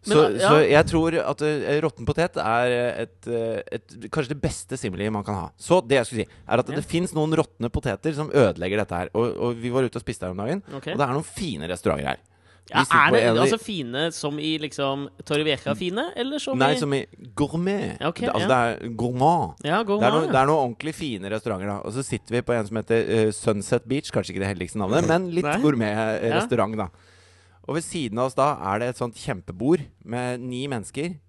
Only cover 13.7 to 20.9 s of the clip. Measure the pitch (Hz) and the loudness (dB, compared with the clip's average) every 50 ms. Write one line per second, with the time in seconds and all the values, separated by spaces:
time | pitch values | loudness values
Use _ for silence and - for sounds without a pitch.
13.7 | 208 170 135 117 120 139 156 170 160 - - 147 147 151 151 156 156 151 151 143 | -6 -6 -6 -4 -4 -2 -2 -2 -4 -4 -6 -4 -4 -2 -2 -2 -2 -2 -4 -6
14.7 | - - 139 135 135 139 139 - _ - - - 151 147 151 160 165 - - - | -4 -2 -2 -2 -2 -4 -6 -10 _ -16 -6 -2 -2 0 2 0 -2 -2 -2 -4
15.7 | 117 110 185 175 180 220 302 349 - - 247 269 294 294 - 269 262 254 262 147 | -4 -2 -2 -4 -2 -2 -4 -4 -4 -6 -4 -4 -4 -6 -4 -4 0 2 2 2
16.7 | - 151 151 143 139 135 - _ - - - 123 107 - 147 139 151 165 175 190 | 2 0 0 0 0 -2 -2 _ -14 -20 -20 -12 -2 -2 -2 -2 0 -2 -2 -2
17.7 | 202 196 - - - - 139 156 - - - - - 113 180 190 131 123 117 117 | -2 -2 -4 -6 -6 -4 -4 -6 -4 -2 -4 -2 0 0 2 4 4 4 4 2
18.7 | 104 - - 120 117 110 117 123 123 123 131 156 175 165 113 82 - - - 147 | 0 -4 -6 -8 -4 -2 -2 -2 2 4 4 4 4 2 0 -4 -6 -8 -4 0
19.7 | 170 208 233 196 202 208 113 123 143 156 160 330 - 135 131 143 160 156 131 123 | 0 0 0 0 0 2 2 4 4 2 2 4 4 4 4 4 4 2 2 0
20.7 | 113 _ - 156 | -2 _ -8 -8